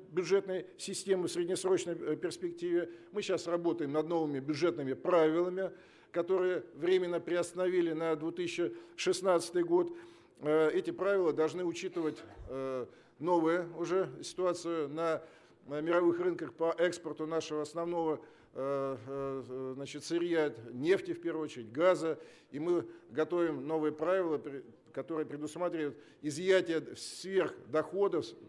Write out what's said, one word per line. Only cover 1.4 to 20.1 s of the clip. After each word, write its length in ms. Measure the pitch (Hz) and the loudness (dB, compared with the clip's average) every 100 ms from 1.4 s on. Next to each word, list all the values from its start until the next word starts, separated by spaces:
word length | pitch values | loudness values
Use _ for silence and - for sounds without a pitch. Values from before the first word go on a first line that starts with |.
| 175 190 185 185 180 | 0 0 2 2 0
э, 220 | 170 147 151 | -4 -2 -2
перспективе. 720 | 180 - 175 170 175 175 170 - - | -4 -4 -6 -4 0 0 0 -8 -10
Мы 100 | 208 | -4
сейчас 240 | 196 175 170 | 0 0 0
работаем 460 | 175 170 165 143 | 0 2 0 0
над 140 | 151 156 | 0 2
новыми 320 | 170 151 139 | 2 0 -2
бюджетными 520 | 135 143 170 165 135 | -2 2 2 2 -2
правилами, 800 | 135 175 175 156 160 180 180 185 - - - - | -2 4 6 6 4 0 -2 -4 -8 -20 -20 -8
которые 540 | 170 170 190 185 175 - | -2 2 2 2 0 -6
временно 440 | 131 170 185 180 175 | -4 2 2 2 -2
приостановили 720 | 165 175 156 175 185 185 170 | 0 0 0 0 2 2 2
на 220 | 160 165 156 | 2 0 0
две 140 | 160 | -2
тысячи 420 | 170 170 - 175 - - - | -4 -4 -2 -2 -4 -12 -2
шестнадцатый 680 | 185 175 190 170 170 180 | 0 2 4 2 2 0
год. 320 | 165 175 170 - - - - - | 4 4 2 -4 -16 -20 -20 -6
Э, 300 | 143 156 156 | 2 4 4
эти 200 | 170 170 | 2 -2
правила 420 | 165 190 196 170 | -2 2 4 4
должны 320 | 143 156 175 | 2 0 0
учитывать, 580 | 180 170 185 180 156 - - - - | -4 -2 -4 -2 -2 -4 -12 -16 -10
э, 360 | 131 135 131 120 - - - | -6 -4 -4 -6 -12 -20 -4
новую 560 | 156 175 160 175 170 165 | 2 4 6 2 0 -4
уже 320 | 165 185 165 143 | 0 0 0 -6
ситуацию 640 | - - 180 175 165 165 143 | -10 -2 0 0 -2 -2 -4
на, 340 | 151 165 156 - - - - - | -2 0 0 -4 -20 -20 -20 -10
на 140 | 147 | -4
мировых 400 | 160 170 175 170 | 2 4 4 4
рынках 320 | 180 170 160 | 0 -2 -6
по 220 | - 165 165 | -2 0 2
экспорту 500 | 175 170 160 147 156 | 2 0 -8 -6 -4
нашего 360 | 165 156 151 | -2 -2 -4
основного, 580 | 147 165 170 175 160 151 - - - | -4 -4 -4 0 0 -2 -6 -20 -14
э, 420 | 131 135 139 135 135 120 | -6 -2 -2 -2 -6 -8
э, 640 | 139 139 135 120 131 131 131 | -6 -4 -6 -8 -8 -6 -8
значит, 280 | 135 147 | -10 -10
сырья, 500 | - | -2